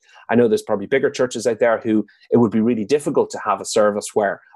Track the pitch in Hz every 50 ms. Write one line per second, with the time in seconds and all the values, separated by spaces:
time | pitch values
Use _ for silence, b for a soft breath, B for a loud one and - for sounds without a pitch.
0 | b b b b b b 113 117 120 113 107 104 - - 110 101 101 98 135 135
1 | 139 127 - - 131 123 - 120 104 123 117 107 123 117 113 107 - 117 110 107
2 | 104 b b b b b - 120 120 107 95 113 107 117 123 110 107 98 139 147
3 | 147 170 135 127 110 - - 104 - 110 101 98 98 - - 113 104 104 101 104
4 | - - - 110 104 98 87 - b b b